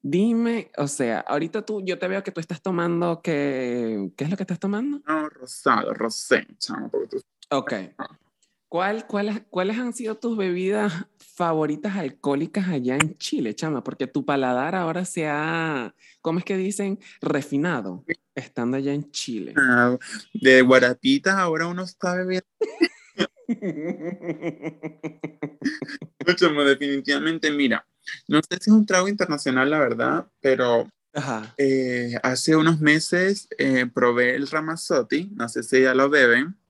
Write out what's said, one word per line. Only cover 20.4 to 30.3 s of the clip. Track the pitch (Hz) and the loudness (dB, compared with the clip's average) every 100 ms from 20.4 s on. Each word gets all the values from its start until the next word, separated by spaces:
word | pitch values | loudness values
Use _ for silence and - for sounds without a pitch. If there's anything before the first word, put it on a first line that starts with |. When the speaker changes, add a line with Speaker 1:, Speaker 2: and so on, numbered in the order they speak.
| 131 131 | 8 10
Speaker 2:
guarapitas | 127 131 123 127 131 139 190 | 10 8 6 2 2 2 2
ahora | 196 180 160 170 | 2 0 0 -2
uno | 175 | -4
está | 180 - 185 | -8 -6 -4
bebiendo. | 180 185 185 - _ 453 - 339 - - - - _ - | -2 -2 -4 -6 _ -6 0 0 0 -20 -4 -4 _ -8
Speaker 1:
<laughs> | 233 196 151 160 190 160 185 175 170 170 160 156 160 156 156 156 156 156 - 147 - 277 311 - - - _ - | -4 -4 -6 -6 -6 -8 -8 -8 -6 -8 -8 -12 -10 -14 -12 -14 -10 -12 -10 -12 -6 -6 -6 -12 -12 -16 _ -2
Speaker 2:
No, | |
chamo, | 180 175 147 | 2 2 4
definitivamente, | 143 139 143 139 135 143 156 165 156 | 4 4 0 -4 -2 -2 -2 -2 -2
mira, | 147 135 104 _ _ - - - | 0 0 0 _ _ -16 -16 0
no | 147 | 2
sé | - 185 | 2 -4
si | - | 4
es | 220 | 6
un | 208 | 6
trago | 185 190 | 2 2
internacional, | 202 175 147 139 127 135 | -2 -2 -2 0 2 2
la | 156 | 2
verdad, | 127 117 123 156 - | 0 0 0 -2 -4